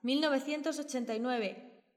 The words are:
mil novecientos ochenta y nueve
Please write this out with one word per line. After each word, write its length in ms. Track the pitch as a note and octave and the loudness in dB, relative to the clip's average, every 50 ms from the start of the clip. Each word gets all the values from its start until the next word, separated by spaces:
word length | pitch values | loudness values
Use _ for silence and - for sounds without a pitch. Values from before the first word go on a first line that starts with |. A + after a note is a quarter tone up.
mil 200 | - A#3+ C4+ D4 | 2 2 4 4
novecientos 580 | D#4 D4+ C#4 C4+ C#4 D4 D4 D4+ C#4+ D#4+ D4+ D4+ | 4 4 4 2 2 -2 -4 0 0 -2 -2 -2
ochenta 340 | D4 - - B3+ A#3+ A3+ A3 | -4 -4 -2 -4 -2 -2 -2
y 60 | A3 | -2
nueve 640 | A#3 B3+ B3 A#3 G#3+ F#3+ G#3 - - - - - _ _ _ | 0 0 0 0 0 -2 -4 -8 -16 -20 -20 -20 _ _ _